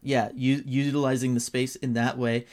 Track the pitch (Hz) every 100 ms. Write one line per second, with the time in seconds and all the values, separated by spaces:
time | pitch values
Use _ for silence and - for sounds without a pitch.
0 | 131 135 107 - 127 139 135 131 143 143
1 | 139 131 127 123 - 127 127 - 135 117
2 | 117 123 120 117 120